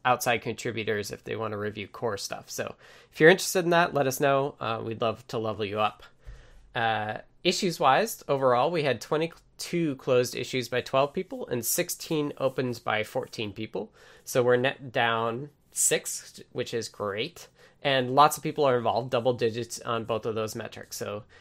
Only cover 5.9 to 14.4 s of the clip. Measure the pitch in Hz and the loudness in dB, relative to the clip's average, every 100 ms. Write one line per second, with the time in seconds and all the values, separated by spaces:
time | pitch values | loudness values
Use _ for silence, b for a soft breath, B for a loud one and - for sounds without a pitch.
5.9 | - - _ b b b b - 127 113 | -2 -18 _ b b b b -8 -2 0
6.9 | 107 107 117 - _ 175 185 190 165 147 | 0 -2 -8 -12 _ 0 0 0 2 4
7.9 | 139 220 - - 139 135 123 143 175 143 | 4 2 -4 -2 2 4 4 2 2 0
8.9 | 120 - 156 165 - _ - - 175 165 | -2 -2 -2 -2 -6 _ -14 -6 -2 -2
9.9 | 135 - 123 123 120 120 131 117 123 113 | -2 2 2 2 -2 -4 -4 -4 -4 0
10.9 | 135 147 - 185 254 - 127 117 - - | 2 2 -2 -8 -10 -6 -4 -2 -2 -2
11.9 | - - 160 147 - 135 131 127 117 - | -6 -4 -2 -2 -2 -2 0 -4 -4 -2
12.9 | 107 107 131 123 - 107 104 110 185 214 | -2 -2 -6 -6 -6 -8 -8 -8 -8 -10
13.9 | B B B - 131 | B B B -2 2